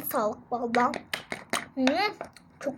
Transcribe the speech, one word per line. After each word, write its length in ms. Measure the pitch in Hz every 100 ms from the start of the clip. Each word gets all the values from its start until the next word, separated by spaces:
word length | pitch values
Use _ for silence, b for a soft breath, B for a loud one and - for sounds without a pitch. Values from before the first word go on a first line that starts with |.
| -
sağlık 400 | 285 214 247 -
valla. 400 | 233 240 240 247 - - - - - - - - -
Hı? 100 | 262 311 415 415 - - - -
Çok 140 | 285